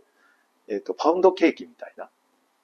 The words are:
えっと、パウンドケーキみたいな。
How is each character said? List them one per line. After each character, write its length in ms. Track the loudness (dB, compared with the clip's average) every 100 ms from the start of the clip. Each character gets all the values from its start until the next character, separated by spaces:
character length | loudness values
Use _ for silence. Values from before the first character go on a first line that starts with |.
| _ _ _ _ _ _ -8
え 80 | -8
っ 40 |
と、 120 | -8
パ 180 | -4 0
ウ 80 | 4
ン 20 |
ド 100 | 2
ケ 160 | 4 0
ー 60 |
キ 100 | 0
み 60 | -10
た 160 | -18 -20
い 80 | -18
な。 140 | -20 _ _ _ _ _